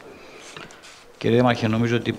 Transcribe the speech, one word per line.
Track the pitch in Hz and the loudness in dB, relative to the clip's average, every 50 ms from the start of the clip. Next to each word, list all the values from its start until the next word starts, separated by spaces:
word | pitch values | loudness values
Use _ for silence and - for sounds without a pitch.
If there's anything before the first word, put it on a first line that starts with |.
| - - - - - - - - - - - - - - - - - - - - - - - - | -20 -20 -20 -20 -20 -20 -20 -20 -20 -20 -18 -18 -18 -20 -20 -20 -20 -20 -20 -20 -20 -20 -14 -4
Κύριε | - 110 113 120 | 0 2 4 4
Δήμαρχε, | 123 123 120 - - 107 | 4 4 2 2 0 0
νομίζω | 110 113 117 113 120 | 0 0 0 0 0
ότι | 117 110 - 117 | -2 -2 -4 -6